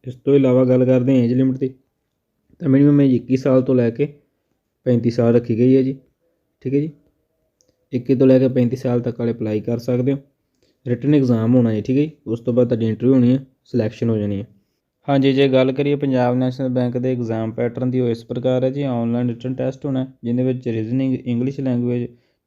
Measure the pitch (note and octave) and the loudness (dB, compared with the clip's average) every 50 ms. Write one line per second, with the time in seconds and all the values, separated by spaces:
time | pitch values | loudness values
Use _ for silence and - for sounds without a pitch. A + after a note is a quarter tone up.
0 | _ C3 A#2+ - _ C#3 C#3 C#3 C3 C3 B2 B2+ C3 B2+ B2+ B2+ B2+ B2+ C3 B2+ | _ -16 -16 -6 _ 2 4 4 4 4 4 4 4 4 4 2 4 4 2 2
1 | B2 C3 C3+ B2+ A#2+ A#2 B2 B2+ C3 C3 B2+ C3 C#3 C3 C3 _ _ _ _ _ | 2 2 2 2 2 2 0 0 0 0 0 -2 -6 -8 -8 _ _ _ _ _
2 | _ _ _ _ _ _ _ _ _ _ _ _ F3+ C#3+ C3 C3+ C#3+ D3 D3 C#3+ | _ _ _ _ _ _ _ _ _ _ _ _ 0 2 2 4 4 4 4 4
3 | C#3 C3+ B2+ A#2+ - - C3 C3 - C#3+ C3 C3 B2+ C#3 C3 B2+ A#2+ A#2 A#2 - | 4 2 2 0 0 -2 -4 -2 0 2 2 2 2 2 0 2 2 0 0 -2
4 | C#3+ C#3+ - _ _ _ _ _ _ _ _ _ _ _ _ _ _ C3 B2 A#2 | -6 -6 -6 _ _ _ _ _ _ _ _ _ _ _ _ _ _ 0 0 2
5 | A2 A#2 A2+ - A#2 A#2 A#2 A#2+ A2+ - A2+ G#2+ B2 C3 C3 C3+ B2+ C3 C3 - | 0 0 0 2 2 4 4 2 2 0 0 2 4 4 4 4 2 0 -4 -8
6 | _ _ _ _ _ _ _ _ _ _ _ _ _ C3 C3+ C#3+ D3 D#3+ - _ | _ _ _ _ _ _ _ _ _ _ _ _ _ -4 -2 -2 -4 -4 -10 _
7 | _ _ _ _ _ _ _ _ _ _ _ _ _ _ _ _ _ _ - B2 | _ _ _ _ _ _ _ _ _ _ _ _ _ _ _ _ _ _ -8 -8
8 | A#2+ - C3+ A#2+ C3+ C3 C3 B2+ C3+ C3 C3 C3 B2 A#2+ B2+ B2+ - B2+ A#2+ B2 | -2 -2 2 4 6 6 6 6 4 2 2 0 0 0 -2 -4 -4 -2 -2 -2
9 | A#2+ B2 A#2 - A#2+ A#2+ A2+ A2+ A2 A2 G#2+ G#2+ G#2+ A#2+ A#2 A#2 A#2+ - B2 B2 | -4 -4 -6 -4 -4 -6 -4 -4 -4 -4 -4 -4 -4 -4 -6 -4 -2 -2 -2 0
10 | B2 C3+ C#3 C#3 - _ _ _ _ _ _ _ _ _ _ _ _ B2 A#2+ - | 0 -2 -2 -4 -6 _ _ _ _ _ _ _ _ _ _ _ _ -6 -6 -4
11 | - C#3 D3+ D3 C3 B2 A#2+ A2 A2+ A2+ B2 B2+ A#2+ A2+ A2 G#2+ G2+ - B2+ C#3 | 0 2 2 2 4 2 2 2 2 2 4 4 4 2 0 -2 -2 -2 0 0
12 | D3 D#3 - _ _ A2 A2+ A2+ A#2 B2+ A#2+ B2 B2 A#2 B2 G#2+ A2+ A2 G#2+ G#2+ | -2 -2 -6 _ _ -8 -8 -6 -4 -2 0 0 2 2 0 -2 -2 -2 -2 0
13 | A#2+ B2+ C3+ C3 A#2+ A#2+ B2+ C3+ C3+ _ _ _ _ _ - A#2+ A2 A2 - - | 2 2 4 4 4 4 2 0 -2 _ _ _ _ _ -4 -2 -2 -2 -4 -4
14 | B2 A#2 A2+ G#2+ G#2 G#2 G2+ G2 G#2+ _ _ _ _ _ _ _ _ _ _ _ | -2 -2 -2 -2 -2 -4 -4 -6 -8 _ _ _ _ _ _ _ _ _ _ _
15 | _ - C#3 C#3 C3+ C#3 C3 C3+ C#3 C#3 C3 C3 C3 C3 C3 C#3 C#3+ C#3+ D3 C#3 | _ 0 0 2 2 2 2 4 2 4 4 2 2 2 0 -2 -2 -2 -2 -2
16 | C#3+ C#3 C3 B2+ B2 B2 B2 B2+ B2+ B2+ B2+ C3 C3+ B2+ B2 B2+ B2 B2 A#2+ B2+ | -2 -2 0 0 0 0 0 0 -2 -2 -4 -4 -6 -4 -2 -2 -2 -2 -4 -4
17 | B2 B2+ C3 B2 A#2+ A2 A2+ A2+ A2 A2+ A2+ - A#2+ A#2+ A#2 C3 B2+ B2+ B2 B2+ | -2 -2 -2 -2 -4 -4 -4 -4 -4 -6 -4 -4 -4 -4 -4 -4 -4 -2 -2 -2
18 | B2 A#2+ A#2 A#2 - - A#2+ B2 A#2+ C3 B2+ B2+ B2+ C3 C3+ C#3+ C#3+ C3+ B2 A#2+ | -2 -2 -2 -4 -8 -10 -10 -4 -2 0 0 0 0 -2 -2 -4 -4 -4 -4 -2
19 | A#2 A#2 A#2 A#2+ B2 A#2+ A#2 A#2 - B2+ C3 B2+ B2+ C3 C3 C3+ - D3 C3 C3 | -2 -2 -2 -2 -2 -4 -4 -6 -8 -8 -6 -4 -6 -6 -6 -8 -8 -6 -4 -4
20 | C3 C3 C3 _ - A#2 A#2+ B2 B2+ C3 C3 B2+ B2+ B2 A2+ A2 G#2+ A2+ B2 C3 | -6 -8 -10 _ -6 -4 -2 0 0 -2 -2 -4 -6 -6 -4 -4 -4 -4 -2 -2
21 | C3+ C3 B2+ - - B2+ A#2+ A#2 B2 C3+ C#3 C#3 C3+ C3 B2 A#2+ A#2+ B2 A#2+ B2 | -2 -2 -4 -4 -4 -4 -4 -2 -4 -4 -6 -6 -4 -4 -2 -2 -2 -2 -4 -4
22 | A#2+ - - _ _ _ _ _ _ | -6 -8 -12 _ _ _ _ _ _